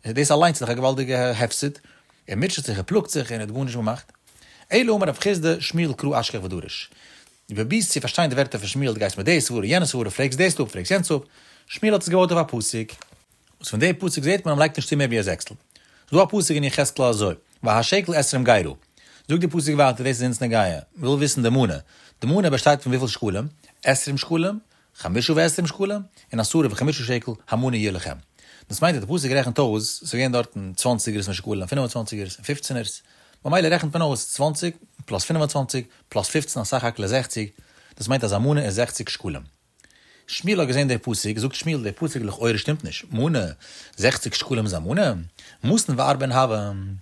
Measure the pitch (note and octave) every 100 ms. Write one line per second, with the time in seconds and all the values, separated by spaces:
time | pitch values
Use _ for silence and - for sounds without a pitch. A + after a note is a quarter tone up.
0 | - A2+ D3 D3+ E3+ D#3 A#2 A#2+ C3 C3+
1 | C3 B2+ B2 A2+ A#2 - C#3+ C#3+ _ _
2 | _ _ - F#2+ C#3+ - C#3 G2+ F#2 G#3
3 | - D3+ B2 A#2 G#2+ A#2 C3+ A#2+ A2 B2
4 | - - - - - - - A3 A#3+ G#3
5 | F#3 - G3+ F#3+ D#3+ E3+ - E3 E3 C3
6 | C#3+ B2 A2+ A#2 F#2 F2+ - - - -
7 | - - - _ _ G#2 A2+ G#3+ F#3+ -
8 | B2 - E3 B2+ C3+ A2+ G#2 C3+ C3+ G#2+
9 | G2+ F#2+ G2 E3+ - A#2+ G2+ F3 D3+ B2+
10 | G#2+ - C3 C3 F#3 F3+ A#2+ - F2 G3
11 | F3 D3 - _ - - _ - G#3+ G#3
12 | F3+ F#3 F#3 E3+ D3+ A#2 G#2 A#2 A2 -
13 | - - _ _ _ _ - A2 E3 F3+
14 | F#3 - C#3+ F#3+ F3 C#3+ D#3 D3 - D3+
15 | C3+ A#2 G2 E2 - - _ - _ _
16 | _ D#3 F#3 G#3+ E3+ D3+ C#3 - C#3 -
17 | C3 G#2+ G2+ E2 _ _ A#2 G#2+ A#2 G3
18 | F3 D#3+ C3+ C3 B2 A2 E2 C2 _ _
19 | - - - D#3+ F3 E3 D3 D3 C3+ A#2
20 | B2+ A#2+ B2+ A#2 A#2+ A2+ F#2+ D#2 - -
21 | C3 C#3+ C#3+ - A#2 C3 A#2 D2 - -
22 | - _ A#2+ F3 F3+ C3 - C#3+ - B2
23 | B2+ - G#2+ F#2+ C#3+ - - - - C3+
24 | - C#3 - E3 F3 G#3+ _ _ _ -
25 | - G2+ A#2+ D#3 E3 - E3+ - G3 G#3
26 | G3 _ _ A2+ G#2+ E3+ C#3 G#2 C3+ D3+
27 | A#2 B2 - A2+ - A#2 C3 A#2+ G#2+ F#2
28 | - C#2 - _ - - - G#2+ E3 D#3
29 | G2+ E3+ D3+ C3+ B2+ A#2+ C3 G#2+ G2+ -
30 | - A#2+ C3 A#2+ A#2 - F#2+ F#2 B2+ A#2
31 | - G#2 F#2+ F2+ - G2+ F#2 C#3 B2 A#2+
32 | A2 G#2 G2 - G#2+ D3 - B2+ A2 -
33 | _ _ _ _ - F3 D#3+ E3+ D#3 E3
34 | D#3+ C3 - - D3 D3+ F3 D#3+ - _
35 | - G2 - E3 D3+ D3 C3 C3+ A2+ _
36 | _ - G2 D#3 D3 - G#2 C3 A#2+ A2+
37 | G2 B2+ B2 - G#2 - - _ - -
38 | G#2+ C3 A2+ G2+ B2+ D3 A2+ G2 A#2+ -
39 | F#2+ - F#2 D2 C#2 _ _ _ _ _
40 | _ _ - - F3 G3+ C#3 B2+ C#3+ A#2+
41 | - G#2+ G#2 A2 B2+ - D#3+ D3+ G#2+ F#2+
42 | D#3+ C3+ A2 G2 A#2 A2 - D#3 D#3+ -
43 | - A2+ C#3+ C#3+ F2+ C#2+ - - - -
44 | A2+ C3 - - - A#2+ G#2+ F2+ E2 D#3+
45 | F3+ F#2+ E2 - - - - A3 - B2+
46 | C3+ C3 C3+ B2 C3 G#2+ G2+ G2 F#2+ F#2+